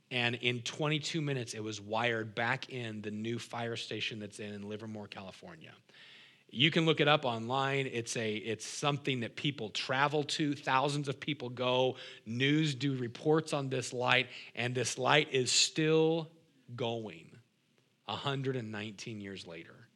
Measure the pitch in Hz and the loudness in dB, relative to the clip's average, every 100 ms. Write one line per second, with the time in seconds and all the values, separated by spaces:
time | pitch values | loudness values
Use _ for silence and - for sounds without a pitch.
0 | - 123 120 120 120 123 117 - 151 156 | -4 0 0 2 0 0 -4 -2 0 0
1 | - 165 143 135 110 110 107 104 104 110 | -2 -2 -2 -2 -4 -6 -6 -6 -2 0
2 | 120 113 110 104 117 131 - 127 117 107 | 2 0 -2 -2 0 0 -4 -8 -6 -6
3 | 104 104 113 117 - 120 117 117 - 110 | -6 -4 -4 -4 -6 -6 -4 -4 -6 -4
4 | - 113 104 - 104 104 101 107 113 107 | -4 -6 -10 -10 -10 -8 -8 -8 -8 -10
5 | 98 107 95 - 90 82 80 - _ - | -10 -12 -14 -14 -16 -18 -20 -20 _ -20
6 | - - - _ _ 110 156 170 160 156 | -20 -20 -20 _ _ 2 4 4 4 4
7 | 147 151 131 113 113 135 135 139 135 117 | 6 4 2 -2 0 0 2 0 -2 -4
8 | 117 127 110 107 113 107 - - 147 143 | -4 -2 -2 -2 -2 -6 -6 -2 0 0
9 | 147 127 110 - 147 - 107 - - 131 | 0 -2 -2 -2 -2 -2 -4 -4 0 2
10 | 143 151 147 - 156 139 147 131 143 147 | 4 2 0 0 0 -2 2 2 4 0
11 | 143 - - - 123 127 127 127 131 127 | -2 -4 -4 -4 -4 -2 2 4 4 2
12 | - - 107 120 135 151 156 123 139 131 | -10 -14 -6 2 4 6 4 2 -2 -2
13 | 120 - 156 160 160 147 135 131 117 123 | -4 -2 2 2 2 -2 0 -2 -2 0
14 | 123 127 123 - - - 123 127 117 127 | 4 4 4 -6 -12 -4 -2 0 -2 2
15 | 127 147 151 131 120 - - - 156 160 | 6 6 6 2 4 4 4 2 4 6
16 | 160 165 156 - _ _ - 123 120 117 | 6 2 -2 -12 _ _ -12 -4 -2 -2
17 | 107 165 - - _ _ _ _ _ _ | -6 -10 -16 -20 _ _ _ _ _ _
18 | - 104 143 139 131 131 110 107 110 98 | -8 -4 -2 -2 -2 -2 -4 -6 -6 -8
19 | 120 104 98 92 90 85 82 78 117 | -10 -8 -8 -10 -12 -14 -16 -20 -20